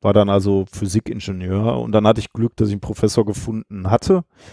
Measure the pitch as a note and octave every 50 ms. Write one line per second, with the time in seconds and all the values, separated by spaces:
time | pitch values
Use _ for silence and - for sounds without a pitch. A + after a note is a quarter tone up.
0 | - G#2 G2+ G#2+ G2+ G2+ G2+ G2+ G2 G2+ G2 G2 F#2+ - - - G2+ F#2+ F#2+ A2
1 | - - - G#2+ - G2+ F#2+ F#2 F2+ F2+ F#2+ G2+ A2 A#2 B2 A#2+ A#2+ A2+ G#2 G#2+
2 | G#2 G#2+ A2 A2 G#2 - - A2+ A#2 A#2+ - - A2+ G#2 G2+ G2 - - G#2 -
3 | - G#2 - A#2+ G#2 G#2 G2+ - - A#2+ A2 A2 - - G#2+ F#2+ F#2 F#2 A2+ -
4 | - - F#3+ F3+ - _ _ _ - -